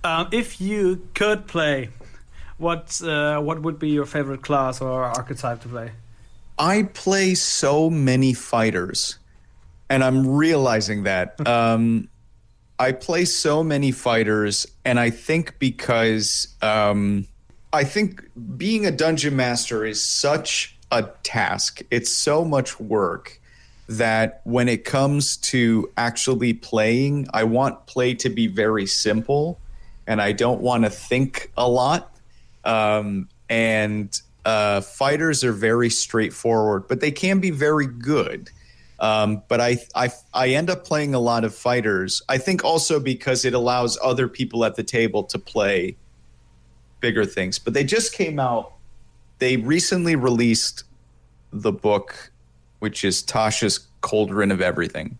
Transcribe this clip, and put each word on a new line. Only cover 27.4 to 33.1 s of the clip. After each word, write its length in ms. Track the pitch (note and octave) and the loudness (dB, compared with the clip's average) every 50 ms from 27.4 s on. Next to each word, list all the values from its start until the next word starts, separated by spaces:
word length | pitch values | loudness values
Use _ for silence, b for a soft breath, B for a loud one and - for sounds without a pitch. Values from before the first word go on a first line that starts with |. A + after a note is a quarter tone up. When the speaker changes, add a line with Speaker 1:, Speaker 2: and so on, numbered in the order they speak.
| A2 | 0
Speaker 2:
want 420 | A2+ A2+ B2 C3+ C3+ - - - | 2 2 2 2 0 -2 -6 -18
play 280 | - - C3 B2+ B2 B2+ | -8 -2 0 0 0 0
to 140 | A2+ - B2+ | 0 -2 -2
be 200 | G#2+ A2+ A#2 G#2+ | 0 0 0 0
very 380 | F#2 G#2+ G#2+ A2 A2 G#2+ G2 | 2 0 2 2 2 0 -2
simple, 720 | G2 - - - A2 G#2 A2 A2+ - C#3 C#3+ D3 E3+ F3 - b b b b b b b b - | -2 -2 -2 0 0 0 0 0 0 0 0 0 -2 -4 -8 b b b b b b b b -6
and 140 | - A2+ G#2 | -4 -2 0
I 120 | G2+ G2+ | 0 0
don't 280 | G#2 G2 A#2 A#2+ B2+ G2+ | 0 2 2 0 2 0
wanna 300 | - B2 B2 A#2 A2+ G#2+ | 0 0 2 2 2 0
think 640 | - - - - B2 B2+ C3+ C3 - - - - - | 0 -6 -4 -2 0 0 0 -2 -4 -10 -12 -8 -4
a 120 | - B2 B2 | 0 2 2
lot. 420 | A#2+ B2+ B2 C3+ D#3+ F3 - - - - - b b b b b b b - | 4 4 4 2 2 0 -2 -8 -20 -20 -20 b b b b b b b -2
Um, 640 | - A2+ A2 G#2+ G#2+ G#2+ G#2+ G#2 G#2 | 0 0 2 2 2 2 0 0 -2